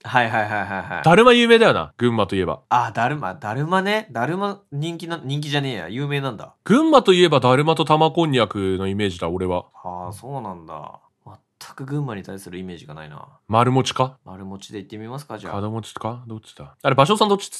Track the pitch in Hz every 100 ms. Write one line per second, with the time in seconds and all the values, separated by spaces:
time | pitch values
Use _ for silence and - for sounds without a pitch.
0 | 110 123 117 113 107 107 92 95 85 87
1 | 156 180 247 240 233 226 208 101 80 -
2 | 120 113 95 98 85 73 - 120 117 110
3 | 120 151 92 87 104 120 156 190 196 214
4 | 214 117 127 185 202 196 _ 143 160 170
5 | 165 170 131 147 151 143 135 107 82 120
6 | 143 143 135 101 - _ - 247 320 277
7 | - 180 175 143 123 127 151 160 151 156
8 | 160 156 160 127 104 104 95 92 95 101
9 | 101 87 85 90 92 90 - - 92 90
10 | 90 98 123 139 104 87 82 78 80 -
11 | _ _ - - _ _ - - 135 147
12 | 139 101 95 98 87 90 92 85 76 78
13 | 76 73 - _ - 110 123 131 123 -
14 | 131 135 - 95 95 98 - 107 95 107
15 | 110 135 - 110 95 101 107 113 107 -
16 | 110 123 120 110 - - 101 _ 139 135
17 | 139 214 214 196 -